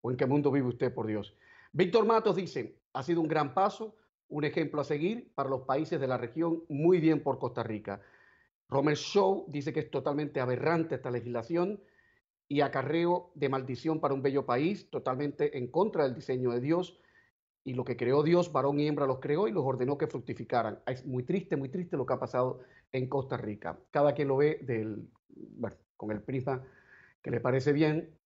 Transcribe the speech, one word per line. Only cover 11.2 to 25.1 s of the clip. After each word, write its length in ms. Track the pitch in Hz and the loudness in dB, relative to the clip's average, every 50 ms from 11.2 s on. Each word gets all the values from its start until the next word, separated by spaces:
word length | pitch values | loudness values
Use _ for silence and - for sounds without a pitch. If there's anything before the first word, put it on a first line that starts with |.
| 110 120 120 120 113 - 170 170 175 190 214 202 - _ _ _ _ _ _ _ _ _ _ _ _ _ | -6 -4 -6 -6 -4 -2 0 0 0 0 -2 -8 -12 _ _ _ _ _ _ _ _ _ _ _ _ _
y 120 | 143 143 | 2 2
acarreo 720 | 143 131 - 139 127 135 151 170 170 175 175 180 175 - _ | 2 2 2 -2 -2 0 0 2 2 2 2 0 -2 -8 _
de 140 | - 139 135 | -2 -2 0
maldición 500 | 135 135 123 127 127 123 - 160 160 156 | 0 -2 -2 -4 -8 -4 -2 -2 -2 0
para 140 | 151 139 139 | 2 0 0
un 80 | 135 | 2
bello 240 | 139 143 135 139 127 | 0 2 2 2 0
país, 460 | - 123 123 147 170 208 180 - _ | 2 0 2 2 0 0 -2 -8 _
totalmente 680 | - 135 - 135 127 127 143 147 143 - 147 147 - | -8 -4 -2 -2 -2 0 -2 -4 -2 0 -2 -2 0
en 140 | 139 123 123 | -2 -6 -2
contra 340 | - 160 190 220 - 185 147 | 0 0 0 2 2 2 2
del 100 | 135 120 | 2 0
diseño 360 | 135 131 - 135 127 127 123 | -4 -4 -4 -2 0 0 0
de 100 | 120 123 | 0 0
Dios. 400 | 123 143 165 175 185 - - _ _ _ _ - _ _ _ _ _ _ _ _ _ | 0 2 0 0 0 -4 -10 _ _ _ _ -20 _ _ _ _ _ _ _ _ _
Y 80 | - 127 | -6 -4
lo 100 | 123 123 | -4 -4
que 140 | 127 127 | -4 -4
creó 260 | 104 120 117 135 143 151 | -2 0 2 4 4 4
Dios, 300 | 160 170 175 175 170 151 | 4 4 4 4 2 0
varón 260 | 135 127 139 143 143 | 0 2 2 2 2
y 80 | 147 | 2
hembra 200 | 151 147 143 143 | 2 2 0 0
los 140 | 135 131 131 | 0 0 -2
creó 280 | - 131 147 160 202 226 | -2 -2 0 0 0 0
y 40 | 214 | 0
los 120 | 180 135 | 0 0
ordenó 320 | 135 131 120 123 127 143 | 0 0 0 0 0 0
que 100 | 139 160 | 0 -2
fructificaran. 720 | 151 - 135 110 - 120 - 120 - - 123 113 110 104 - _ | -4 -4 -8 -8 -8 -8 -8 -6 -2 0 0 0 0 -4 -6 _
Es 200 | - 131 127 - | -8 -8 -6 -6
muy 160 | 147 127 127 127 | -6 -6 -6 -2
triste, 340 | - 175 196 180 - 170 | 0 -2 -2 0 -2 -4
muy 140 | 139 135 131 | -4 -4 -4
triste 260 | 127 180 180 175 - | -6 -6 -6 -4 -4
lo 80 | 147 127 | -4 0
que 80 | - - | 0 -2
ha 80 | - | -2
pasado 400 | 139 123 - 127 127 127 127 - - - - - _ _ - | -2 -4 0 0 0 0 -2 -6 -12 -20 -20 -20 _ _ -4
en 160 | 135 127 127 | -4 -4 -2
Costa 300 | 135 139 131 131 139 117 | -2 -4 -2 -2 -6 -6
Rica. 400 | 110 107 107 101 - 85 78 - - _ | -6 -6 -8 -8 -8 -10 -10 -10 -14 _
Cada 220 | - 151 143 147 135 | 2 4 4 4 4
quien 160 | - 147 139 | 2 0 0
lo 80 | 135 | 2
ve 240 | 135 147 151 156 - - | 4 4 4 2 0 -4
del, 460 | 123 120 113 107 107 107 107 113 - | -4 -4 -2 -2 -4 -6 -8 -12 -16